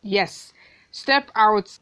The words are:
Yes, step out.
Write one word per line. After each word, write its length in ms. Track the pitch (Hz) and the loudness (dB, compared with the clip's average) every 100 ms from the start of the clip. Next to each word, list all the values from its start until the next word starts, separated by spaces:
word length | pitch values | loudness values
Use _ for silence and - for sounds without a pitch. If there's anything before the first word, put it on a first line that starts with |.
Yes, 500 | 208 196 175 - - _ - _ _ | -2 -2 -2 -6 -20 _ -20 _ _
step 400 | - - 277 277 | -12 0 0 0
out. 440 | - 214 214 - - | 2 2 2 -2 -18